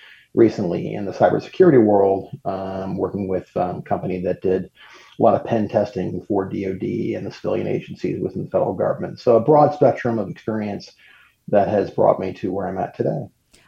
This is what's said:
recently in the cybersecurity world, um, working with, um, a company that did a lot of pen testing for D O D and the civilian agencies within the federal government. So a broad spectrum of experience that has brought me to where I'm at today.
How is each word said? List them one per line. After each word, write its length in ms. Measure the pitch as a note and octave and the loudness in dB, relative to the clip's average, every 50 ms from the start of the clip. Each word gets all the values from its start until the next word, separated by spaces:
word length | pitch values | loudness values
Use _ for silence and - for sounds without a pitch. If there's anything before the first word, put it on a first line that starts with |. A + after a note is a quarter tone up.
| - - - _ _ _ - | -20 -20 -20 _ _ _ 4
recently 600 | - A2+ G#2+ - - G2+ E2+ F2 - - G#2 G#2+ | 4 4 4 4 0 -4 -2 -2 -4 -4 -6 -8
in 120 | G#2 G2+ | -6 -8
the 60 | F#2+ | -6
cybersecurity 720 | - - G2+ F#2 - G2+ - - - - F#3 F3 C#3+ B2 A2 | -2 2 2 2 2 0 -4 -6 2 4 6 6 8 6 6
world, 460 | G#2 G#2 G2 G2 F#2+ F#2+ F#2+ F#2+ - - - - | 6 6 6 4 4 2 0 -4 -8 -14 -10 -8
um, 500 | G2 F#2+ F#2+ F#2+ F#2+ F#2+ F#2+ F#2+ F#2+ F#2+ | -6 -6 -6 -6 -8 -8 -8 -6 -6 -4
working 320 | F#2+ F#2+ F2+ F#2+ G2 G2 | -4 -4 -4 -4 -4 -4
with, 220 | F#2 F#2 F2+ - _ - | -4 -4 -4 -6 _ -4
um, 220 | G#2 F#2 F2+ F2 - | -4 -4 -4 -4 -8
a 20 | |
company 400 | - - G2+ F2+ - F#2+ F#2 F2+ | -4 -4 -4 -4 -2 -4 -6 -4
that 180 | F2+ F2+ F2+ - | -2 -4 -4 -2
did 240 | - F#2+ F#2 F#2+ F2+ | 0 0 0 0 -2
a 580 | - _ _ - - - - - - _ - - | -6 _ _ -20 -20 -20 -20 -20 -14 _ 2 4
lot 100 | A2+ G2 | 4 4
of 100 | - - | 2 0
pen 200 | - A#2+ A2 G#2 | -2 -2 -2 -2
testing 560 | F#2+ - G#2+ G2+ - - F#2 F2+ G2 G2+ F2+ - | 0 0 0 0 0 -4 -6 -6 -4 -6 -8 -6
for 200 | - G#2 G2 F#2+ | -2 -2 -2 -2
D 200 | F#2 G2 G2 G2 | -2 -4 -6 -6
O 60 | F#2+ F#2+ | -6 -6
D 400 | F#2+ G2+ G2+ G2+ G#2+ G#2 G#2+ G#2 | -6 -6 -4 -4 -4 -4 -4 -6
and 100 | - - | -6 -8
the 60 | G2 | -10
civilian 340 | - - - G2+ G2 G2+ G2+ | -12 -8 -6 -4 -4 -2 -2
agencies 560 | G2+ G#2 - - - - - - F#2+ F#2+ F#2 | -4 -4 -6 -6 -10 -14 -8 -6 -6 -4 -4
within 220 | F#2 F#2+ - - F#2+ | -6 -6 -6 -8 -8
the 80 | - | -4
federal 220 | - F#2 - - G2 | -2 -2 0 0 -2
government. 460 | - G#2 - - - F2+ F2+ F2 - | -2 -2 -2 -2 -4 -6 -10 -10 -4
So 160 | - B2 A#2 | 0 2 4
a 40 | A2 | 4
broad 340 | - D3 D#3 D3 D3+ C3+ - | 4 4 4 6 6 4 2
spectrum 460 | - C#3 B2+ - - - A#2+ A#2 A2 | 2 2 2 2 2 -2 -4 -2 -2
of 100 | G2 F2+ | -4 -6
experience 640 | E2 - - - A2 A2 G#2 G#2 G2+ F#2 - - _ _ _ _ _ _ _ _ _ _ - | -8 -10 -8 -6 -6 -4 -4 -6 -8 -10 -12 -16 _ _ _ _ _ _ _ _ _ _ -6
that 220 | - G#2 G2+ G2 F#2 | 0 2 2 2 4
has 200 | G#2+ G2+ F#2+ - | 2 0 0 -2
brought 300 | - - G#2 G2+ F#2 - | 0 2 4 4 4 2
me 140 | F#2+ F#2+ F#2 | -2 -8 -8
to 180 | - - F#2 | -6 -6 -6
where 160 | F#2 G2 F#2 | -4 -4 -6
I'm 100 | F#2 F#2 | -6 -6
at 180 | F#2+ F#2+ - - | -6 -6 -8 -4
today. 300 | - A#2 D3 D#3+ C#3+ B2 - _ _ _ _ _ _ _ | -4 -4 -2 -2 -4 -8 -12 _ _ _ _ _ _ _